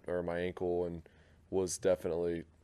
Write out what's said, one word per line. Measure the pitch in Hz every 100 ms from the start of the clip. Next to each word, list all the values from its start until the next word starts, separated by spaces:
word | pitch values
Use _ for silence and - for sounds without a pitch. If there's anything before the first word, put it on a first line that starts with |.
| -
or | 90
my | 87 85
ankle, | 90 90 90 87 87
and | 85 - - - - -
was | 92 92 -
definitely | 95 90 92 82 87 85 80 -